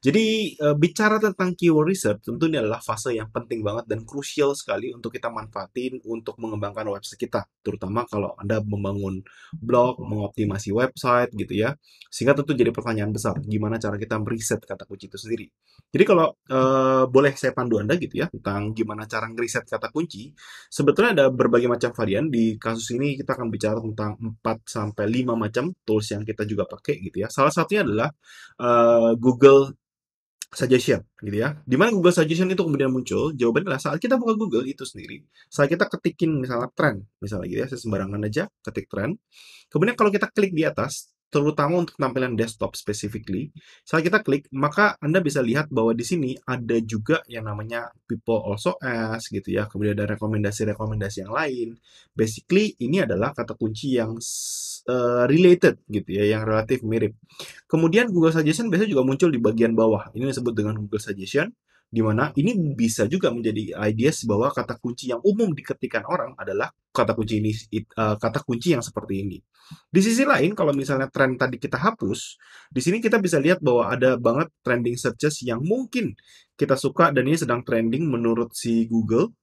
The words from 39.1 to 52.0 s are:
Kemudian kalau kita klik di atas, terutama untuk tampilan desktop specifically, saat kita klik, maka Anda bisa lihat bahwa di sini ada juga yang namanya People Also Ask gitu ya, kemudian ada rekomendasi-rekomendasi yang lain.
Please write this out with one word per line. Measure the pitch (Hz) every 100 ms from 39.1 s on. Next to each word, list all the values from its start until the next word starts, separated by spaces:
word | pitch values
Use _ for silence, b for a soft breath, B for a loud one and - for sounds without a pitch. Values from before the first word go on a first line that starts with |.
| 196 _ B B B B
Kemudian | - 196 240
kalau | 214
kita | 196 -
klik | - 196
di | 165
atas, | 156 - 123 147 - _ _
terutama | 151 143 151 147 175
untuk | 170 -
tampilan | 135 123 127 113
desktop | 113 - 95 -
specifically, | - 104 101 110 - 95 151 - B B
saat | - 160 165
kita | 208
klik, | 214 143 -
maka | 135 147 147 208 -
Anda | 151 175 165
bisa | 143
lihat | 123 131 151
bahwa | 123 113 117
di | 120
sini | 175 131 127 -
ada | 123 117 117 113
juga | 107 107 160 -
yang | 117 107
namanya | 104 110 117 120 _ _
People | 113 - 113 -
Also | 101 180 -
Ask | 135 117 113 113 -
gitu | 104 98 98
ya, | 104
kemudian | 101 104 104
ada | 101
rekomendasi-rekomendasi | 104 107 107 101 101 104 104 107 107 101 104 95
yang |
lain. | 123 156 127 113 113 b b